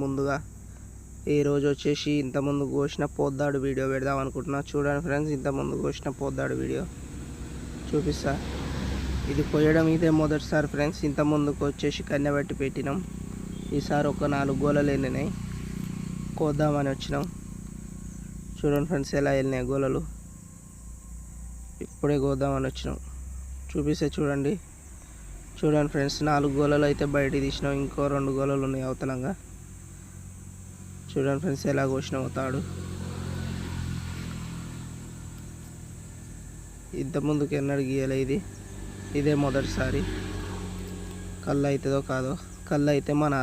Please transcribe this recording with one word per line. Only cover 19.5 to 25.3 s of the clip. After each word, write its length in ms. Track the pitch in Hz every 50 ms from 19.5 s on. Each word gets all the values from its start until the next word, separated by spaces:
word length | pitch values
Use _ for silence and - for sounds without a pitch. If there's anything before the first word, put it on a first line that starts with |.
| 131 127 127 131 135
గోలలు. 280 | 139 135 131 135 147 165 - - - - - - - - - - - - - - - - - - - - - - - - - - - - - - - - - - - -
ఇప్పుడే 320 | - - - - 143 147 139 135
కోద్దామని 420 | 139 139 131 139 139 135 135 135 131
వచ్చినాం. 260 | - - - 135 135 - - - - - - - - - - - - - - -
చూపిస్తే 360 | - 147 143 147 151 - 156 143 - -
చూడండి. 360 | 151 143 143 139 139 143 208 170 - - - - - - - - - - - - - -